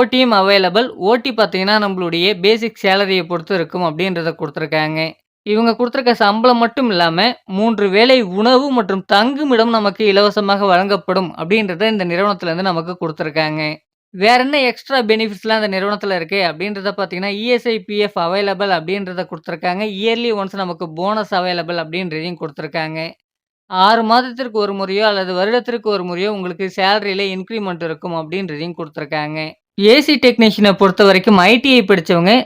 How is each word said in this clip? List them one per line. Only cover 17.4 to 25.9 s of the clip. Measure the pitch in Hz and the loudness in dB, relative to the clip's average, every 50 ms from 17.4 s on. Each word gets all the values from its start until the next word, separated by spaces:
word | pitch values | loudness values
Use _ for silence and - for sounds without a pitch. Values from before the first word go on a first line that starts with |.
| 220 247 | -2 -2
எஸ் | 247 233 - 240 | -2 -2 -2 -2
ஐ | 220 214 | -4 -4
பி | 180 - 208 208 | -6 -6 -4 -2
எஃப் | 208 196 - 185 | -2 -2 -2 -4
அவைலபிள் | 170 170 185 202 202 202 190 185 202 196 | -4 -2 -2 -2 -2 -2 -2 -2 -2 -2
அப்படின்றத | 180 160 156 165 196 202 196 180 180 185 175 | -2 -2 -2 -4 -6 -6 -6 -6 -8 -8 -8
கொடுத்திருக்காங்க. | - 175 160 - - 170 160 185 180 180 196 214 214 | -8 -12 -14 -12 -12 -10 -6 -4 -4 -4 -4 -6 -6
இயர்லி | 196 190 214 226 233 233 240 240 | -6 -4 -2 -2 -2 -2 -2 -2
ஒன்ஸ் | 214 202 190 185 - | -2 -4 -4 -6 -6
நமக்கு | 196 185 175 170 165 180 160 | -8 -8 -8 -8 -8 -10 -10
போனஸ் | 156 165 180 202 214 220 202 - 208 | -8 -6 -4 -2 -2 -4 -4 -4 -2
அவைலபிள் | 180 180 180 180 175 165 165 175 170 | -2 -2 -2 -2 -4 -4 -6 -6 -6
அப்படின்றதையும் | 160 156 165 185 190 170 151 156 160 180 170 - | -6 -6 -6 -6 -6 -6 -6 -8 -8 -8 -8 -10
கொடுத்திருக்காங்க. | 170 151 - - 156 147 151 165 156 156 160 160 165 - - _ _ _ _ _ _ _ _ _ _ - | -10 -12 -10 -12 -10 -8 -6 -6 -6 -6 -6 -8 -10 -10 -12 _ _ _ _ _ _ _ _ _ _ -6
ஆறு | 190 185 190 208 226 226 | 0 2 4 4 4 4
மாதத்திற்கு | 226 214 233 247 247 254 240 247 254 240 208 214 | 2 2 2 2 2 0 -4 -8 -8 -6 -4 -2
ஒரு | 202 196 202 | -2 -2 -4
முறையோ | 196 196 185 190 202 220 | -4 -4 -4 -2 0 0
அல்லது | 214 202 196 190 180 185 | 0 0 0 -2 -2 -2
வருடத்திற்கு | 180 190 214 240 247 240 247 240 220 208 214 | -2 0 0 0 -2 -2 -4 -6 -6 -4 -2